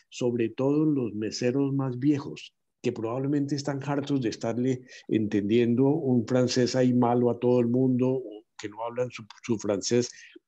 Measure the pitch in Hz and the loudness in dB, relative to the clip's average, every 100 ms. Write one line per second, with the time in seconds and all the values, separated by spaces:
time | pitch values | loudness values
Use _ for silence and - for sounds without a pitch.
0 | _ - 123 120 113 110 135 147 156 139 | _ -4 -2 0 -2 0 0 2 2 0
1 | 117 104 107 - 123 135 139 135 135 123 | -2 -4 -6 -2 0 0 0 0 -2 0
2 | 139 143 80 - - _ _ _ 123 110 | 0 0 -2 -12 -16 _ _ _ -6 -4
3 | 113 127 139 147 139 143 143 139 135 143 | -4 -4 -2 0 0 -2 -4 -6 -4 -4
4 | 135 143 113 - 117 117 131 127 - - | -2 -2 -2 -4 -4 -2 -2 -2 -6 -20
5 | - 113 107 104 101 117 117 120 139 151 | -4 -2 0 0 2 2 4 4 2 2
6 | 131 123 107 127 123 131 123 131 127 123 | 2 0 2 2 2 2 2 4 4 4
7 | 120 120 120 117 123 123 120 123 131 123 | 4 4 2 2 2 4 4 2 2 2
8 | 127 131 - 104 - - 107 107 117 120 | 2 0 -6 -14 -18 -14 -12 -8 -8 -4
9 | 123 - 107 - - 107 104 101 - 120 | -6 -6 -18 -14 -4 -2 0 -2 2 2
10 | 120 - - - | 0 -6 -20 -20